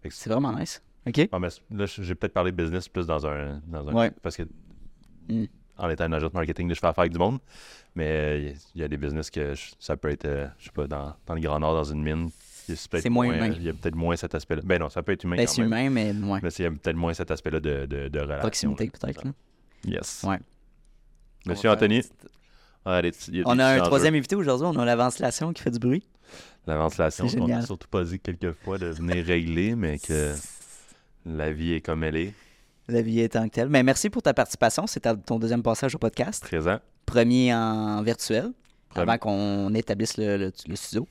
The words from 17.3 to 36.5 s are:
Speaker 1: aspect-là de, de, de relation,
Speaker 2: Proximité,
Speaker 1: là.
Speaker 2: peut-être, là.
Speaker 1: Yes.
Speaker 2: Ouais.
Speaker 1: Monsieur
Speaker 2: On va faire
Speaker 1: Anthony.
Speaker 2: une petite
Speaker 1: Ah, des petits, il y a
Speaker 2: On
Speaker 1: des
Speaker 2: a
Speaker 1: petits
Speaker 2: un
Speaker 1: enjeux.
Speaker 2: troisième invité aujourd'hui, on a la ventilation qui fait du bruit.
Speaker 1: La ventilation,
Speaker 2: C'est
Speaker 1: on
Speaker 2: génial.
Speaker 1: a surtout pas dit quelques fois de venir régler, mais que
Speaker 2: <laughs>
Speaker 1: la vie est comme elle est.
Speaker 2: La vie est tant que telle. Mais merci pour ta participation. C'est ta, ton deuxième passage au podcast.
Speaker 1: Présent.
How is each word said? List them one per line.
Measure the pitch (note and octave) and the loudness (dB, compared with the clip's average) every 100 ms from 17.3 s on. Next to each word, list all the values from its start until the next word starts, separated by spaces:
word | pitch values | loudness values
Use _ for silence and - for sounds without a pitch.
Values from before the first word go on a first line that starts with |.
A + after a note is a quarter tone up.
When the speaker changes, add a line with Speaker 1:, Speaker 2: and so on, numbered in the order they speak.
Speaker 1:
aspect-là | D#2 - D#2 | -4 -2 -2
de, | D2+ C#2+ C#2 | 0 -2 -4
de, | C#2+ C#2 | -6 -4
de | D2 | -4
relation, | C#2+ C#2+ | -4 -2
Speaker 2:
Proximité, | F2 - - - A2+ | -2 -2 -2 -2 -6
Speaker 1:
là. | - | -6
Speaker 2:
peut-être, | - C#3 C3 | -8 -6 -8
là. | C#3 _ _ _ _ | -10 _ _ _ _
Speaker 1:
Yes. | - E2+ - - | -6 -6 -6 -6
Speaker 2:
Ouais. | - F#2+ - _ _ _ _ _ _ _ - _ - | -4 -4 -6 _ _ _ _ _ _ _ -20 _ -6
Speaker 1:
Monsieur | E2+ A2+ | 0 4
Speaker 2:
On | |
va | G#2 | 6
faire | G#2+ | 6
Speaker 1:
Anthony. | A2 | 4
Speaker 2:
une | |
petite | - - - _ _ _ _ _ - | 2 -8 -20 _ _ _ _ _ 0
Speaker 1:
Ah, | F2+ | 2
des | F2 | 2
petits, | E2+ - | -2 -6
il | F2 | -2
y | |
a | F2+ | 2
Speaker 2:
On | B2 | 6
Speaker 1:
des | |
Speaker 2:
a | C3 | 6
Speaker 1:
petits | |
Speaker 2:
un | C3+ | 6
Speaker 1:
enjeux. | F2 | 6
Speaker 2:
troisième | C#3 D3 D#3 | 6 6 4
invité | B2+ G3+ | 0 0
aujourd'hui, | D#3 B2+ E3+ | 2 2 2
on | D3+ | 2
a | A#2+ | 2
la | A#2 | 4
ventilation | B2 - B2+ - D#3+ | 2 2 -2 -2 -4
qui | E3+ | -2
fait | - | -4
du | E3+ | 0
bruit. | B2 D3+ - _ _ - - - - | 2 0 -2 _ _ -20 -20 -14 -4
Speaker 1:
La | D#2 | 0
ventilation, | D#2+ - D#2+ - - | 0 2 0 2 -2
Speaker 2:
C'est | A2+ | 0
Speaker 1:
on | A#2+ | 0
Speaker 2:
génial. | A#2+ | 0
Speaker 1:
a | A#2 | -2
surtout | F#2+ - | -8 -4
pas | G2+ | -2
dit | F2 F#2 | -2 -4
quelques | - E2+ F2+ | -6 -4 -4
fois | D#2+ - G2 | -4 -6 -4
de | F2 | -4
venir | D#2+ E2+ F2 E2 | -4 -2 -2 2
régler, | F2 E2 E2 G2 A#2 | 2 2 0 0 0
mais | F2 D2+ | -2 -2
que | - D#2 D2 D2 - - - - | -2 0 0 -2 -10 -18 -20 -20
Speaker 2:
<laughs> | - - _ _ F2 | -20 -20 _ _ -8
Speaker 1:
la | D#2+ D2+ | -4 -2
vie | D2+ E2 | -2 -2
est | E2 | -2
comme | - D#2+ | -2 -2
elle | D#2 D#2 | 0 0
est. | F2+ G#2 - _ _ _ - | -2 -6 -20 _ _ _ -2
Speaker 2:
La | A#2 | 0
vie | A2+ A2+ | 2 2
est | A2+ | 2
tant | - A2+ | 2 -2
que | |
telle. | - B2 | 0 4
Mais | D3 | 6
merci | B2+ C3+ G#3 | 6 4 2
pour | A#3+ | 0
ta | E3+ B2+ | 2 2
participation. | - - A#2 - G3+ | 0 2 2 2 -2
C'est | - | -2
ta, | A#2 A2 | 0 -2
ton | - A2+ | 0 -2
deuxième | A2+ A#2+ | 2 2
passage | A#2+ A2 C3+ D#3 | 2 0 0 0
au | |
podcast. | A2+ - B2 A3 | -2 0 -4 -4
Speaker 1:
Présent. | - | -4